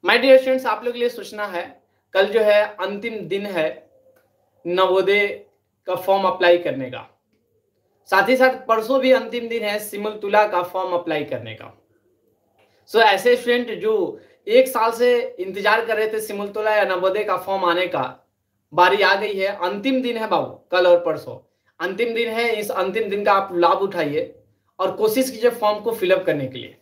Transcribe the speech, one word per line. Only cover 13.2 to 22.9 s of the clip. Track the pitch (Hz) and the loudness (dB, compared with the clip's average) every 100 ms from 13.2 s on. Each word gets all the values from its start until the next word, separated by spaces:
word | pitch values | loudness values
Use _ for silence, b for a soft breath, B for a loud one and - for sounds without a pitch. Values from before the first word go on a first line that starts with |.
| 240 247 | 2 2
student | 247 240 233 175 | 2 -2 -2 -4
जो | 208 214 175 B B B - | -2 0 -2 B B B 4
एक | 240 254 | 4 6
साल | 240 226 | 2 0
से | 233 240 247 - - | 2 2 2 0 -8
इंतजार | 185 190 202 220 226 | -8 -2 0 0 -2
कर | 214 | -2
रहे | 220 | -2
थे | 214 | -4
सिमुलतुला | 214 202 202 214 214 214 | -8 -8 -8 -4 0 2
या | 190 | 2
नवोदय | 180 190 196 | 0 0 0
का | 202 180 | -2 -4
form | 202 196 175 | -2 -2 0
आने | 170 180 | 0 -2
का, | 160 123 - _ _ _ _ _ | -4 -6 -10 _ _ _ _ _
बारी | 156 180 202 | 2 4 4
आ | 190 196 | 2 2
गई | 208 | -2
है। | 196 190 | -4 -4
अंतिम | 202 180 202 262 262 | -4 -6 -2 -2 -2
दिन | 247 226 | -2 -4
है | 220 | -2
बाबू, | 170 127 - _ | -2 -2 -10 _
कल | 180 180 | 2 6
और | 175 170 | 4 4
परसों | 151 - 117 _ _ _ _ | -6 -8 -18 _ _ _ _
अंतिम | 175 185 233 226 | -8 -4 -4 -2
दिन | 233 | -4
है। | 220 233 214 | -2 -2 -2
इस | 208 | -4
अंतिम | 185 185 | -4 -2